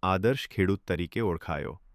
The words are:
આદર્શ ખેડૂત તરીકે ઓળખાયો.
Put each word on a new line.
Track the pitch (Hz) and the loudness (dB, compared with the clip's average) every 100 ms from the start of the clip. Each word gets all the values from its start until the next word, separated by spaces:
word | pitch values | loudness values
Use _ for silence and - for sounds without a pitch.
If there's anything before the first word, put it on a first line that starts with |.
આદર્શ | 92 95 110 135 - | 0 2 2 0 -2
ખેડૂત | - 95 98 - | 0 2 2 0
તરીકે | 87 87 117 | -2 -2 -2
ઓળખાયો. | 107 82 - 76 67 - - | -2 -2 -4 -4 -6 -10 -16